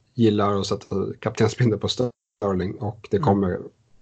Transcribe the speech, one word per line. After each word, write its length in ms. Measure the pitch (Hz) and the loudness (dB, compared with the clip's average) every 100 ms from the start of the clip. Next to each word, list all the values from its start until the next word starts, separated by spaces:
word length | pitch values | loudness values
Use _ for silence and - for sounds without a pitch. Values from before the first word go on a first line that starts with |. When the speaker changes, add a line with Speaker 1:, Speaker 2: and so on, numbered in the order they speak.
| _ | _
Speaker 1:
gillar 460 | - 110 104 101 101 | 2 4 4 2 0
att 60 | 92 | -2
sätta 300 | 101 - 98 101 - | -4 -4 -4 -4 -4
kaptensbindeln 600 | - - 110 - 123 107 | -6 2 0 2 0 2
på 80 | 101 | -2
Sterling 880 | - 123 - _ - 101 92 92 - | -2 -4 -4 _ -6 -2 0 -2 -4
och 280 | 104 - - | -8 -8 -2
det 60 | 101 | 0
Speaker 2:
Mm. 80 | 85 | 2
Speaker 1:
kommer 320 | 98 92 87 - _ _ - | 2 2 -2 -8 _ _ -20